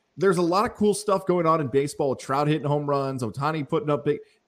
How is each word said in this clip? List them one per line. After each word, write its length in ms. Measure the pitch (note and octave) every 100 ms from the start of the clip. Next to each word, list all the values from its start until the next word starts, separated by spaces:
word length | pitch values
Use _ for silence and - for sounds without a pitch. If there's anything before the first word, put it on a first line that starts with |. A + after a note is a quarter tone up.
| _ -
There's 220 | F#3+ F3
a 40 |
lot 220 | E3+ F#3
of 100 | A#3
cool 200 | - G#3
stuff 320 | G3 - F#3+ F#3+
going 200 | F3+ D#3+
on 140 | D#3+
in 80 | C3+
baseball. 480 | C#3 C#3+ - C#3+ A#2+
Trout 320 | - C3+ D3
hitting 180 | D#3 C#3+
home 200 | D3 C#3+
runs. 360 | C#3+ C3+ C3
Ohtani 460 | A2+ C3+ D3 D#3+ C3+
putting 200 | D#3+ D3+
up 160 | D3
big. 140 | D3 D3 - _